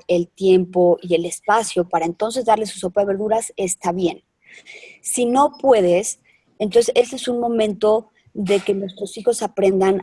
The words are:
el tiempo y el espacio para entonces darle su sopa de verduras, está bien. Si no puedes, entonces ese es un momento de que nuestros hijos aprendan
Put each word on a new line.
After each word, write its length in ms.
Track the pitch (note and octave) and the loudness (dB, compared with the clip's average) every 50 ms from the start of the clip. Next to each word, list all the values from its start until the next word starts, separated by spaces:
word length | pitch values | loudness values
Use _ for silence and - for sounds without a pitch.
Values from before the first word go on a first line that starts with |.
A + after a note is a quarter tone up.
| - - | -4 -2
el 200 | F3+ F3 F3 - | -2 -2 -2 -4
tiempo 720 | _ - F#3+ F#3+ F#3 F#3 F3+ F3+ F#3 F3+ F3+ F3 E3+ - | _ -2 2 4 4 4 4 2 0 2 4 4 4 2
y 140 | - F3+ F3 | 0 -2 -2
el 100 | E3 E3+ | -2 -2
espacio 640 | F3 - - - - G#3+ A3+ A3 - - A3 G#3 F3 | -2 -8 -8 -2 0 0 2 0 -2 -2 -4 -4 -2
para 160 | - E3+ E3 | -2 -2 -2
entonces 400 | E3+ F3 - G#3+ A3+ A#3 C4 A#3 | -2 -4 -4 -4 -4 -4 -4 0
darle 220 | A3+ A3 G#3+ A3 | 2 2 0 0
su 120 | F#3+ - - | -4 -8 -8
sopa 220 | - F3+ F3+ G3+ | -8 -4 -2 -2
de 60 | G3+ | 0
verduras, 460 | G3+ G3 G3 G#3+ G#3+ A3 A3+ A3+ - - | 0 -2 -2 -2 -2 -2 -2 -4 -6 -8
está 360 | - G3 F3 - - - F3+ F3 | -6 -4 -4 -4 -4 -4 -4 -2
bien. 320 | F#3 F#3 E3 - - _ _ _ _ _ _ - - - - - - - - - _ - | 0 -2 -2 -2 -4 _ _ _ _ _ _ -20 -20 -20 -20 -20 -20 -20 -20 -20 _ -10
Si 220 | - - B3+ B3 | -8 -4 -2 -2
no 280 | A#3+ B3 C4 C#4+ D4+ - - | 0 2 2 2 0 0 -2
puedes, 640 | - C4+ B3+ G#3+ F#3 F3 F3 F3+ A3 - - _ _ _ _ _ _ _ _ - | 2 2 4 4 4 4 2 2 0 -4 -10 _ _ _ _ _ _ _ _ -8
entonces 340 | G#3+ G#3 F3+ A#3 A#3 - - | -6 0 2 2 2 2 2
ese 220 | - A#3+ - - | 0 0 0 -2
es 120 | B3+ - B3+ | -10 -6 -4
un 120 | B3 A#3+ | -4 -2
momento 680 | A#3+ A#3+ A#3 A3+ A3 G#3+ G3+ - - G#3+ G#3+ A3 A3 _ _ _ _ _ - | -2 -2 0 0 -2 -2 -2 0 2 2 2 2 0 _ _ _ _ _ -10
de 260 | G#3+ G3+ F3+ G3+ G3 | -6 -2 0 0 0
que 140 | - - G3+ | 0 0 -4
nuestros 420 | G3 G3 F#3 F3+ - G3+ G3 - | -2 -4 -8 -10 -10 -12 -12 -10
hijos 260 | A#3 G3+ A#3+ A#3+ - A3 | -4 -2 -2 -2 -2 -4
aprendan 580 | G3+ - - G3 G3 G3 F#3+ F#3+ G3 F#3+ F#3 | -6 -4 0 0 2 2 2 2 2 2 0